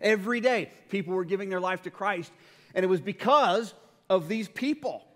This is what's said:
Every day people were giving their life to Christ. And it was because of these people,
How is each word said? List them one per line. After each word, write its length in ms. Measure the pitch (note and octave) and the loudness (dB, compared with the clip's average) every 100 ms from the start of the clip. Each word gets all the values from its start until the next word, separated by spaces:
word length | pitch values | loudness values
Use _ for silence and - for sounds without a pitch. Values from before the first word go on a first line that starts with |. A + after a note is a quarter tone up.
Every 400 | G3+ G#3+ G3 A#3+ | 2 2 0 0
day 300 | A#3+ A#3+ D3+ - - | 2 0 -2 -10 -8
people 240 | G3 E3+ | -6 -4
were 100 | F#3 | -4
giving 260 | F3 F#3+ G3 | -2 -4 -4
their 120 | F#3 | -4
life 220 | F#3 F#3 | -2 -4
to 80 | F3 | -8
Christ. 420 | - G3+ F#3+ D3+ - - - - | -6 -4 -4 -6 -16 -20 -20 -10
And 100 | - | -2
it 40 | F#3 | 2
was 120 | F#3 | 2
because 760 | C#3+ - G#3+ D4 A#3+ F#3 A3 - - _ - | -2 -4 4 6 6 2 -2 -10 -20 _ 0
of 180 | F#3+ D#3 | 0 2
these 220 | A3 G#3+ | -4 -6
people, 560 | - C4 D4+ B3+ B2 - | -6 -4 -4 -6 -10 -14